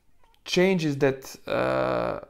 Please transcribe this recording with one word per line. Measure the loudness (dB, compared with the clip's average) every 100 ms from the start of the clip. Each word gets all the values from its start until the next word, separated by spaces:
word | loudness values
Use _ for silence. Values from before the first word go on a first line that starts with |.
| _ _ _ _
changes | -2 2 4 2 0 2
that, | 0 0 -8 -14 -4
uh, | -2 0 0 0 -2 -4 -6